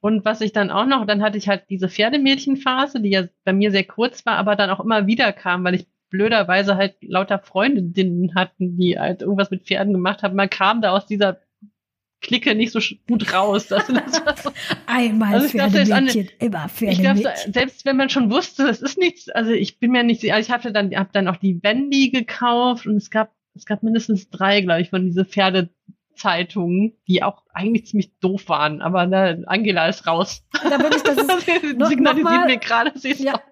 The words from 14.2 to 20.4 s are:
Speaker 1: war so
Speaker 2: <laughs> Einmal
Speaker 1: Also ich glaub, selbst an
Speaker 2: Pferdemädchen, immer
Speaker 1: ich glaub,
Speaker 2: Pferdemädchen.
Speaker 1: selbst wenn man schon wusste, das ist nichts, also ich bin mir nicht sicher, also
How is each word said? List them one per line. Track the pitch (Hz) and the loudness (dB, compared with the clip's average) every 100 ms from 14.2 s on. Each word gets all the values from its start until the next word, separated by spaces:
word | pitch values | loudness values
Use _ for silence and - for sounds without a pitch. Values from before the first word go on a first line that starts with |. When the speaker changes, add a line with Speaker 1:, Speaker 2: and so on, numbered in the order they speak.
| 320 | -2
Speaker 1:
war | 285 | -4
so | - - - | -8 -10 -8
Speaker 2:
<laughs> | - - | -8 -2
Einmal | 247 240 220 214 220 | 0 2 2 2 2
Speaker 1:
Also | 285 | 2
ich | |
glaub, | 226 185 | 0 2
selbst | 202 196 | 4 4
an | 240 269 | 4 2
Speaker 2:
Pferdemädchen, | 233 185 _ | 0 -4 _
immer | 233 190 160 | -4 -4 -8
Speaker 1:
ich | - 220 185 | -4 -2 2
glaub, | 190 202 | 4 2
Speaker 2:
Pferdemädchen. | 240 - - | 0 -4 -6
Speaker 1:
selbst | 220 262 - 269 | -2 -4 -4 -2
wenn | 269 | 0
man | 269 | 0
schon | 277 233 | 2 2
wusste, | 254 359 - 277 | 0 -2 0 0
das | 226 | 0
ist | 269 - | -4 0
nichts, | 359 - - | -2 -2 -6
also | - 226 | -4 0
ich | 226 196 _ | 0 0 _
bin | 240 | 2
mir | 247 | 4
nicht | 240 233 | 4 2
sicher, | 214 | 0
also | 214 | 0